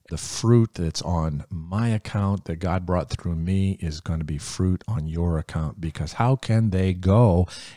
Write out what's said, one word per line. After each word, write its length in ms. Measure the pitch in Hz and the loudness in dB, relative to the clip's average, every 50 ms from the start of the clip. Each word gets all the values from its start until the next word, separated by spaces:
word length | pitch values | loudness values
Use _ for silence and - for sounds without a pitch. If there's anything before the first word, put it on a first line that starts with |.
| _ - | _ -10
the 80 | 80 73 | -10 -8
fruit 560 | - - - - - 113 120 120 113 - - | -8 -10 -6 0 4 6 6 6 6 4 0
that's 260 | - 85 80 - - | -4 -4 -4 -4 -4
on 440 | - 82 87 82 78 80 73 71 - - | -2 -2 0 0 0 0 -2 -4 -6 -8
my 400 | 95 80 80 85 95 107 117 117 | -10 -10 -8 -6 -4 -2 0 0
account 560 | 110 107 - - - 104 101 98 101 92 - | -2 -2 -4 -4 -4 -2 0 0 -2 -2 -4
that 120 | - 82 | -8 -6
God 280 | 80 95 90 87 92 90 | -4 -2 -2 -2 -2 0
brought 240 | 90 90 90 73 - | 0 0 0 0 -2
through 280 | - - - 87 85 | -6 -6 -4 -4 -4
me 420 | 80 82 90 95 98 95 98 95 - | -2 -2 0 0 2 2 0 -2 -2
is 220 | 87 80 76 78 | -6 -6 -6 -6
gonna 200 | - - 82 80 | -6 -4 -4 -4
be 140 | 78 73 76 | -4 -4 -6
fruit 480 | 73 - - - - 92 92 90 - - | -6 -8 -8 -4 0 0 2 0 0 -2
on 200 | - 110 76 76 | -4 -4 -4 -4
your 320 | 78 80 85 85 87 82 78 | -4 -2 0 0 0 0 -2
account, 420 | - - - 85 78 73 - - | -2 -4 -4 -4 -4 -4 -4 -6
because 320 | 85 80 - - 76 73 - | -8 -8 -6 -6 -8 -6 -2
how 220 | - 117 127 135 | 0 2 2 2
can 320 | - - - 113 110 113 104 | 0 0 0 2 2 2 2
they 240 | 92 92 95 95 | 2 2 2 0
go 560 | 90 90 92 95 98 117 123 104 85 90 87 - - - - - - | 0 2 2 4 6 6 6 6 6 4 4 2 -2 -10 -18 -20 -18